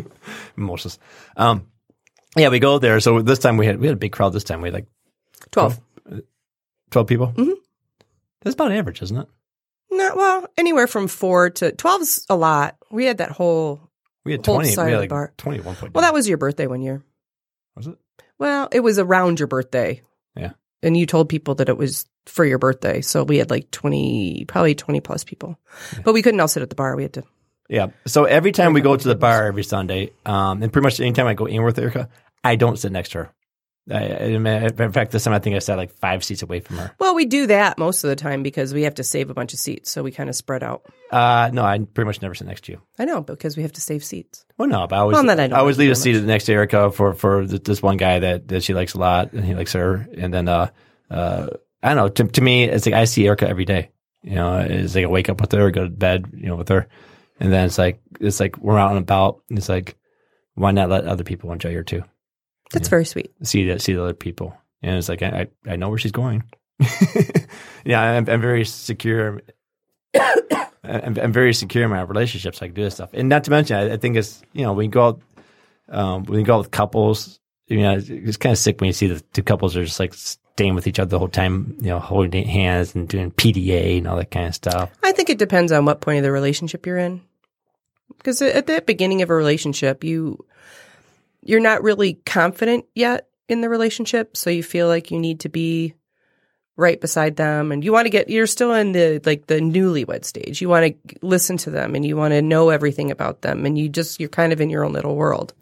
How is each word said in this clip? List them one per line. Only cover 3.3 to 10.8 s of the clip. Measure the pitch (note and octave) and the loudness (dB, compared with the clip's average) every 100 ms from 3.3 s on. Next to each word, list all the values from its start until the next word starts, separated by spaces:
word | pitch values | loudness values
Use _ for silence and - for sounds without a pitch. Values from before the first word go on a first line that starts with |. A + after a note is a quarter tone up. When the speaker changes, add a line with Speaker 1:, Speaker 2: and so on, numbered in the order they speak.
| C3 | 4
Speaker 1:
time | C3 A2+ | 4 4
we | G#2+ | 2
had, | G2+ | 2
we | D3 | 0
had | |
a | A2+ | -2
big | G#2 | -4
crowd | - G2 | 0 0
this | G2+ | 0
time. | - E2 | -6 -8
We | F2 | -6
had, | |
like, | F2+ - _ _ _ _ _ - | -8 -12 _ _ _ _ _ -4
Speaker 2:
Twelve. | - C#3 A#2+ _ - - | 0 0 0 _ -20 -18
Speaker 1:
twelve, | - | -18
uh, | - _ _ _ _ _ _ | -18 _ _ _ _ _ _
twelve | A#2+ A2 | 0 2
people? | A#2+ B2 | 2 0
Speaker 2:
Mm-hmm. | A#2+ C#4 F#4+ _ _ _ _ _ _ _ _ | 0 -2 -2 _ _ _ _ _ _ _ _
Speaker 1:
That's | G3+ | -8
about | C4+ C#4+ | -2 0
average, | G#3 C3 E2+ | 0 -4 -8
isn't | F#2 A#2+ | -8 -8
it? | - _ _ _ _ _ _ | -8 _ _ _ _ _ _
Speaker 2:
Not, | F#4 F#4+ F#4+ | -2 0 2
well, | G4 F#4 F4+ - | 2 0 -2 0
anywhere | E4+ D4+ | 2 2